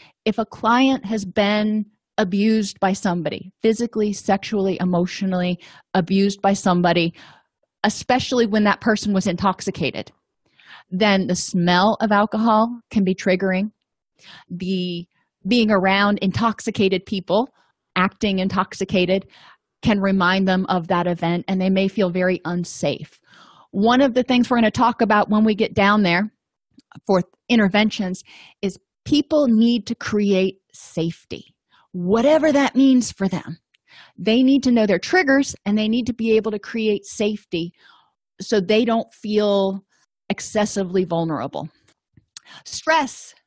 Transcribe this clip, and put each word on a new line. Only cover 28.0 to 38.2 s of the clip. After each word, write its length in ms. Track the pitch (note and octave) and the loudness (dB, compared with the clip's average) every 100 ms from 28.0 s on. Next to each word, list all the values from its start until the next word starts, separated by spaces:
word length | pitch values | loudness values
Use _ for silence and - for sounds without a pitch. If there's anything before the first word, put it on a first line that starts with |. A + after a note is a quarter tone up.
| F#3 F#3 - - - _ | -6 -8 -12 -20 -20 _
is 160 | G3 - _ _ | -8 -8 _ _
people 440 | - D4 - D#4 C#4 | 0 0 2 2 4
need 400 | A3 A#3 A#3+ - | 4 4 2 -4
to 80 | A#3 | -8
create 640 | - G#3+ G3+ F#3+ F#3+ F#3+ _ | -4 -2 2 2 0 -4 _
safety, 840 | - - - E3+ - _ - - _ _ _ _ | -20 -12 -6 -4 -6 _ -18 -18 _ _ _ _
whatever 600 | F3+ F3 A3 C4 D#4 D#4 | -8 -2 2 4 2 4
that 240 | C#4+ C4+ B3 | 2 2 2
means 360 | C4+ B3+ A3 | 4 4 2
for 160 | - G3 | -4 -4
them. 300 | F3+ - E3+ _ _ _ - - - | -4 -8 -16 _ _ _ -20 -20 -6
They 260 | F#3 A#3 | 0 2
need 200 | C4 C#4 | 4 4
to 80 | C4 | 4
know 140 | A#3+ G#3+ | 2 2
their 140 | F3+ | 0
triggers, 560 | - F#4 D4+ C4+ C#4 - G3+ | 2 0 4 2 0 -6 -4
and 120 | G#3+ | -2
they 120 | G#3+ | 0
need 160 | A#3 A#3+ | -2 -4
to 80 | |
be 240 | A3+ A3+ A3 | -4 0 0
able 140 | G#3+ | 0
to 80 | G#3 | -6
create 460 | - A#3 G#3+ G#3 - | -8 -4 -2 -2 -4
safety 680 | - G#3+ G#3+ - E3+ F3 - _ _ _ _ | -4 -4 -4 -6 -6 -6 -10 _ _ _ _